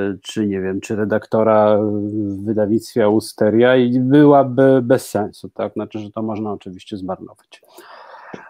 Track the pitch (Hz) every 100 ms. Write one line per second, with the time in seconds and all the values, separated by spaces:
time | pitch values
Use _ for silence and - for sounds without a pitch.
0 | 101 95 - 110 104 95 95 95 - 104
1 | 107 107 - 110 110 107 107 107 107 104
2 | 104 107 101 95 104 107 104 110 - 120
3 | 104 110 - - 107 110 123 131 123 127
4 | 127 143 147 139 131 123 135 135 120 131
5 | - 104 104 - 98 - 101 - 107 110
6 | 104 113 110 107 107 98 98 92 - 104
7 | 92 92 87 - _ - _ - - -
8 | - - - -